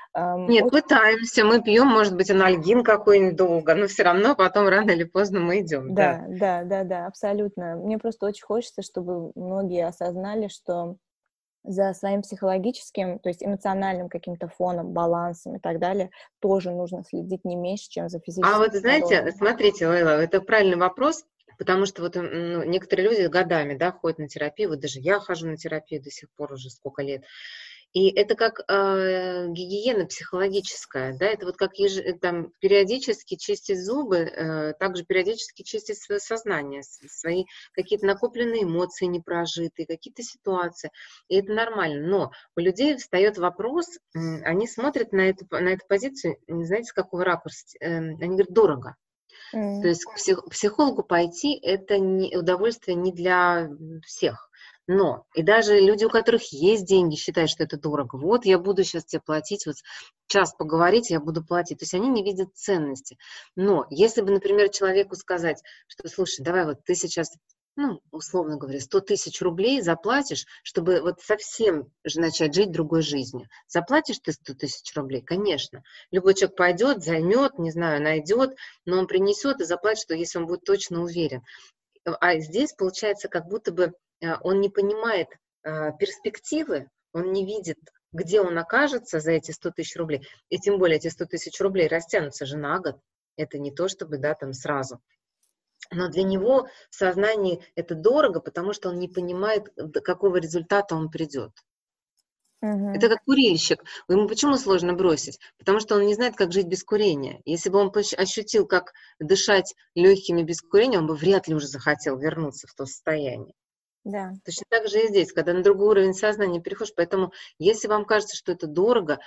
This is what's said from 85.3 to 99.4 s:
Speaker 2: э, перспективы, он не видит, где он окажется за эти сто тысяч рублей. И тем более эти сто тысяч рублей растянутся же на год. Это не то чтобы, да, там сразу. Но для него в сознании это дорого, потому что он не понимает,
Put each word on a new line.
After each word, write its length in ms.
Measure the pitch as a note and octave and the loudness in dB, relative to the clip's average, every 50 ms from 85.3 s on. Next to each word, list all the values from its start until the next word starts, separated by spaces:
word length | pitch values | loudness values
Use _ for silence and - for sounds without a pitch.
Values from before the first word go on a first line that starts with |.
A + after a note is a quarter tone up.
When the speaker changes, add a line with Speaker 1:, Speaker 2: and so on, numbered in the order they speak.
| - _ _ _ _ _ _ | -8 _ _ _ _ _ _
Speaker 2:
э, 280 | D#3 D#3 D#3 D#3 D3+ D3+ D3+ | -10 -6 -4 -4 -6 -4 -4
перспективы, 920 | - - - - - - G3+ - - - - D4+ D#4+ D4 F#3+ C#3+ B2+ - _ _ _ _ - | -4 -4 -4 -8 -8 -8 -8 -8 -8 -6 -4 -4 -4 -2 -4 -6 -6 -10 _ _ _ _ -8
он 180 | E3 F3 F#3 F#3+ | -6 -4 -2 -2
не 140 | G3 F#3+ | -4 -4
видит, 320 | F#3+ G#3 A3 - E3+ D3+ - _ - _ _ _ _ - | -4 -6 -8 -8 -8 -10 -12 _ -20 _ _ _ _ -10
где 280 | D#3+ - D#3+ F#3 G#3+ G3 | -8 -4 0 2 2 2
он 160 | F3+ E3+ E3 | 2 0 -4
окажется 640 | E3+ - - A#3+ D4 D4 C4+ A#3+ - - - D#3+ | -4 0 0 2 2 2 0 -4 -6 -6 -6 -4
за 120 | D3+ D#3+ E3 | -2 0 0
эти 200 | D#3+ D3 - D#3 | 0 -2 -6 -12
сто 180 | - - F3 E3+ | -10 -8 -8 -8
тысяч 240 | - D#3+ - - | -6 -10 -10 -8
рублей. 260 | - E3+ D#3+ D3+ C3+ - - - _ _ _ | -8 -6 -6 -6 -6 -8 -12 -20 _ _ _
И 80 | F3 F3 | -8 -4
тем 200 | - G3+ G3+ G3 | 0 0 2 4
более 200 | F3+ F3 D#3+ D3+ | 4 4 4 2
эти 100 | - E3 | 0 -4
сто 180 | D#3 - F3 | -6 -6 -8
тысяч 340 | E3 - E3 - E3+ - - | -8 -8 -10 -10 -12 -6 -2
рублей 280 | G3 G3 F#3+ F#3+ E3 D3+ | -2 0 2 2 2 2
растянутся 580 | D#3+ D#3+ - - - G#3 D#3+ C#3+ C3+ - D3 | 0 -2 -2 -2 -2 -2 -2 -2 -6 -10 -10
же 100 | C3 C#3+ D3+ | -8 -8 -6
на 200 | D3 C#3+ D#3 F#3+ | -4 -4 -4 -4
год. 160 | F#3 D#3+ C3 - _ _ _ _ _ _ _ | -4 -6 -8 -8 _ _ _ _ _ _ _
Это 220 | - D#3 D3+ - C#3+ | -10 -10 -8 -8 -8
не 140 | C#3+ C#3+ C#3 | -10 -8 -6
то 160 | C#3+ F3 F#3+ | -4 -4 -4
чтобы, 300 | F#3+ - F#3+ D#3+ D3+ C#3 | -4 -8 -10 -10 -8 -4
да, 160 | C3+ D3 D#3 | -4 -4 -4
там 180 | - - C3+ C3+ | -4 -8 -12 -12
сразу. 460 | C3 - D3 D3 C#3 C3 C3 B2 A#2+ _ _ _ _ _ _ _ _ _ _ _ _ _ _ _ _ - - - | -10 -6 -6 -4 -4 -6 -8 -12 -16 _ _ _ _ _ _ _ _ _ _ _ _ _ _ _ _ -18 -10 -6
Но 160 | E3+ F#3 F3+ | -6 -4 -4
для 160 | C#3+ E3+ F#3+ | -2 -2 0
него 440 | F#3+ F#3+ F#3+ F#3+ A3+ C4 C4+ B3+ - - - - _ | 0 0 0 2 2 2 2 2 -2 -8 -20 -20 _
в 60 | - | -6
сознании 640 | - G3+ F#3 F3+ F#3 G3+ G#3+ A3 G#3+ G3 F#3 F3 E3+ - _ _ | -2 0 0 2 2 0 0 0 0 0 -2 -2 -4 -8 _ _
это 180 | - E3+ - F3 | -10 -8 -6 -8
дорого, 440 | D#3+ D#3+ G#3+ B3+ D4+ D4+ B3+ F3 D#3+ | 0 2 4 4 4 4 2 2 -2
потому 320 | - - - - F3 G3 G#3 | -6 -8 -8 -6 -6 -6 -6
что 160 | - - F#3 | -6 -6 -6
он 80 | F3 F3 | -6 -6
не 100 | F3+ F3 | -6 -6
понимает, 640 | F3+ F#3+ F3+ F3 F3+ F3+ | -6 -6 -6 -4 -4 -4